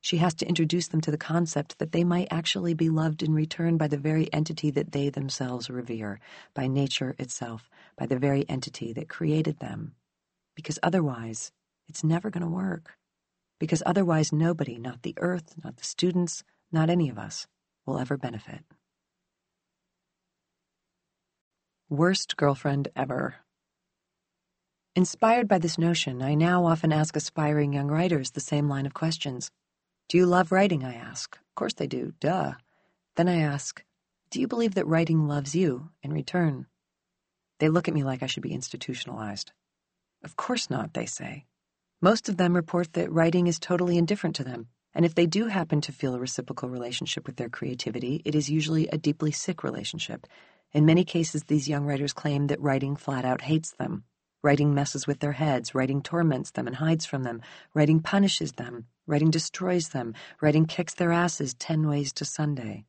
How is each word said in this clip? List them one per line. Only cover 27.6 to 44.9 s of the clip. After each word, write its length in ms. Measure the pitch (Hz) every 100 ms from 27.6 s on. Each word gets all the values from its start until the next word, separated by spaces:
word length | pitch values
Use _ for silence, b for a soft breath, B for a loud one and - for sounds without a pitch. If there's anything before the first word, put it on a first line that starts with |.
| 143
young 160 | 143 143
writers 420 | 151 180 165 131
the 80 | -
same 280 | - 147 147
line 200 | 139 135
of 80 | -
questions. 560 | 160 160 151 127 - _ _ _ _ _ _
"Do 80 | 170
you 80 | 180
love 260 | 180 175
writing?" 320 | 185 202 165
I 120 | 127 120
ask. 400 | 120 127 - -
"Of 200 | _ -
course 200 | 233 -
they 100 | 139
do, 280 | 131 127 160
duh." 360 | 147 185 147 - _ _ _ _ _ -
Then 120 | 175
I 80 | 175
ask, 460 | 156 143 - - - _ _ _ _
"Do 100 | -
you 60 | 254
believe 260 | 233 233
that 140 | 190 156
writing 400 | 165 165 160 151
loves 260 | 143 139
you 380 | 160 185 123 156 _
in 100 | 139
return?" 560 | 156 143 180 165 131 131 _ _ _ _ _ _ _ _ _
They 100 | 156
look 180 | 160 170
at 60 |
me 100 | 165
like 200 | 135 131
I 40 | 131
should 160 | -
be 100 | -
institutionalized. 960 | 143 135 - - 127 - 117 107 101 - _ _ _ _ _ _ _
"Of 120 | 156 -
course 360 | - 247 -
not," 220 | - 104
they 120 | - -
say. 400 | - - - - _ _ _ _ _
Most 280 | 180 226 -
of 80 | 180
them 180 | 180 175
report 380 | 165 175 175
that 180 | - 170
writing 340 | 160 165 175 175
is 140 | 165
totally 380 | - 180 180 175
indifferent 380 | 170 202 170 160
to 60 |
them, 260 | 127 120 113 _ _